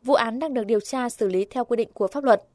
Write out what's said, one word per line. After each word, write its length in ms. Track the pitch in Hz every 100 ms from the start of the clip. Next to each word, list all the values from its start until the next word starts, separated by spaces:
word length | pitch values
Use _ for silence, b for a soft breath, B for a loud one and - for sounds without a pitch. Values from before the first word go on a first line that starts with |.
Vụ 120 | 247
án 240 | 277 226 233
đang 160 | 311
được 100 | 247
điều 160 | 208 220
tra 280 | 202 262 247
xử 200 | - 202
lý 160 | 185
theo 200 | 202 262
quy 120 | 240 233
định 120 | 233
của 120 | - 196
pháp 180 | 285
luật. 180 | 269 214 -